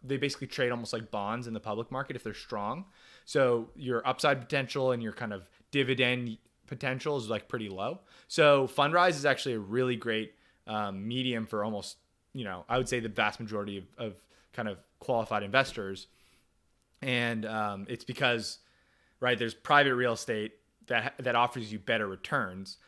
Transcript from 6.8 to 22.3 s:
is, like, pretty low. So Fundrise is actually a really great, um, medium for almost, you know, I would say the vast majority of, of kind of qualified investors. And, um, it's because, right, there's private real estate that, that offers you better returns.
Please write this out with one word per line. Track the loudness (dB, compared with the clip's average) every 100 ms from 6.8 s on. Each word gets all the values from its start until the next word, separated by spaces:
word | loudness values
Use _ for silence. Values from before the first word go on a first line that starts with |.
| -4 -2 -2 -2
is, | -2
like, | -4 -4
pretty | -6 -6
low. | -4 -4 -6 -12 -20 -4
So | 6 8 8 6
Fundrise | 4 4 6 6
is | 4
actually | 2 2 0
a | -4
really | -2 0 2
great, | 0 -2 -2 -4 -10 _ _ -6
um, | -4 -2 -4 -4
medium | -2 -2 -2 -2
for | -2
almost, | -2 -4 -8 -14 _ _ _
you | -10
know, | -8 -8 -2
I | 0
would | 0
say | 0
the | -2
vast | 2 2 0
majority | -6 -6 -6 -8
of, | -12 -10
of | -10 -10 _ _ _
kind | -8 -6
of | -8 _ _
qualified | -2 0 2 -2
investors. | 2 2 2 -2 -8 -8 -12 _ _ _ _ _ _ _ _ _
And, | -2 0 0 -2 -4
um, | -2 -2 -4 -8
it's | -8
because, | -8 -2 0 0 -2 -10 _ _ _ _ _ _
right, | 0 2
there's | 0
private | -4 4 6 8
real | 4 2
estate | 0 -2 -4 -4 -8 _ _ 0
that, | 2 2 -2
that | 0 4
offers | 4 0 -6
you | -8
better | 0 0 0
returns. | -4 -2